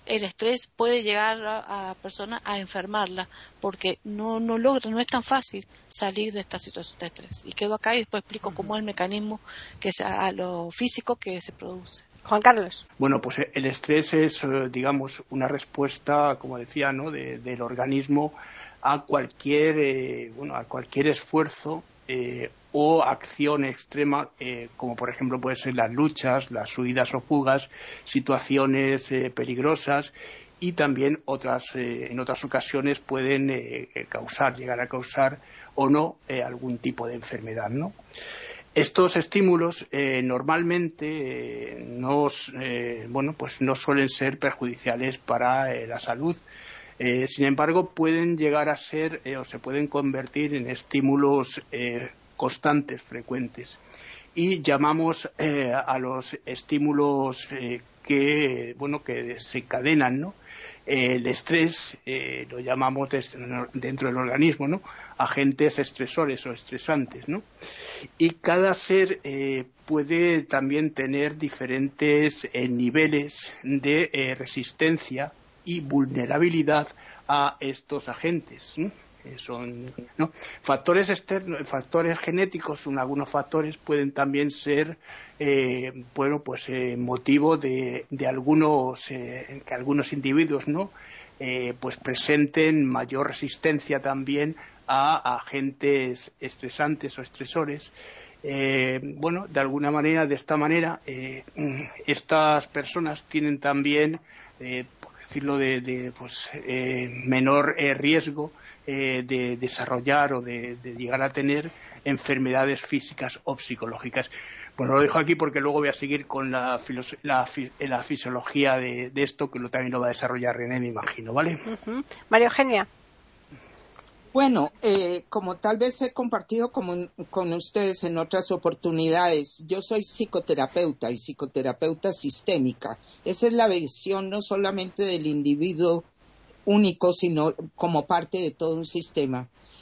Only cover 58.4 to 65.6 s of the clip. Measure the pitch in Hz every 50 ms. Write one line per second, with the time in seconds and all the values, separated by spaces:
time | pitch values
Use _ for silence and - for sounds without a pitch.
58.4 | 151 131 127 123 120 120 120 - 139 143 147 147 - - 120 120 120 120 123 -
59.4 | - - - 127 - - - 123 127 147 160 151 135 123 127 135 156 190 - -
60.4 | - - - - - - - - - - 139 131 127 123 127 127 123 127 127 -
61.4 | - - 165 165 160 170 165 - - - - - _ 127 131 131 135 131 131 131
62.4 | 123 123 127 123 123 123 127 131 135 131 135 139 139 135 - 135 127 - - 123
63.4 | 123 123 127 123 123 - - 127 123 127 135 135 139 131 123 127 127 120 123 135
64.4 | 151 165 143 - 139 139 170 196 - - - - - - - - 131 - - 143
65.4 | 139 139 139 135